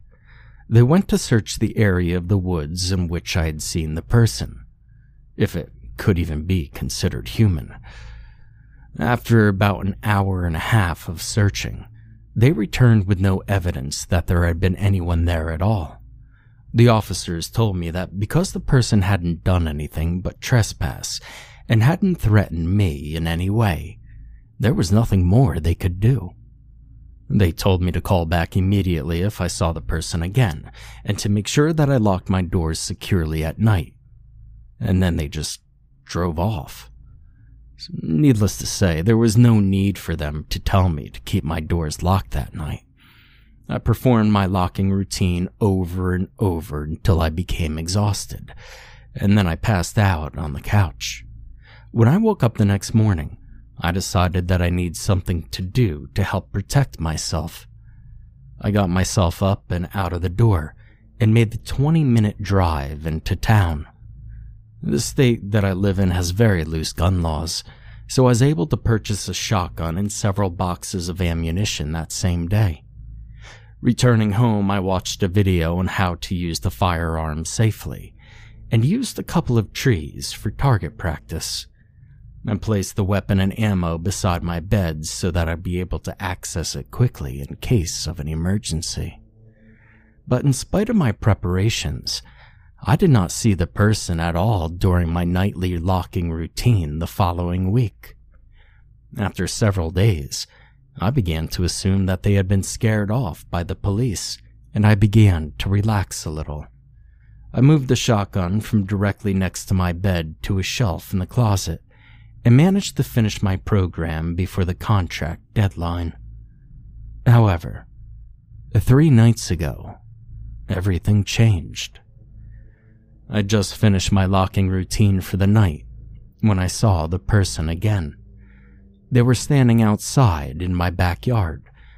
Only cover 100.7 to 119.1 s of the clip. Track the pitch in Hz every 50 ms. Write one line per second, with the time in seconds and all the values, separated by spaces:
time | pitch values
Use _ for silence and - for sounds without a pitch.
100.7 | _ _ _ _ _ - 87 104 143 147 95 85 78 80 78 - - - 90 85
101.7 | - - - 98 95 98 95 92 92 - - 104 101 98 95 92 101 95 95 -
102.7 | - - - 110 107 104 104 95 107 131 131 82 76 - - - - 87 87 80
103.7 | 92 - - 104 95 107 131 123 87 - - - - - - - - - - -
104.7 | - 104 104 104 107 98 110 107 98 113 107 98 90 78 78 73 - - - 98
105.7 | 98 101 101 113 107 101 92 - - - - 82 76 78 78 - 76 76 73 -
106.7 | - _ _ _ - - - - - _ _ - - - - - - 123 123 143
107.7 | 160 151 131 127 127 - - - 113 101 98 - - 101 90 85 98 107 104 -
108.7 | - 107 95 95 104 95 104 101 95 - - 104 95 95 95 87 - - - -
109.7 | 104 92 90 87 85 87 92 101 90 85 80 78 80 - - - 101 95 92 -
110.7 | - - 127 95 80 80 - - - 92 90 - - 127 120 107 101 95 - 85
111.7 | 82 - - _ _ _ - - - - - - - - - 120 117 131 160 190
112.7 | 190 202 - - - - 110 - - 123 110 104 - - - 98 92 - - -
113.7 | 110 101 92 87 - - 82 82 80 80 80 85 85 85 92 - - - 90 82
114.7 | 87 - - - 107 98 87 - - - - 78 85 - - _ - 113 101 95
115.7 | - 85 85 85 85 87 85 82 - - - - - - - - - - - -
116.7 | - - - - - - - - - - - 127 117 120 113 104 90 82 - 58
117.7 | 50 - - - - - - - - - - - - - - _ - - - -
118.7 | - 107 - - 127 139 160 165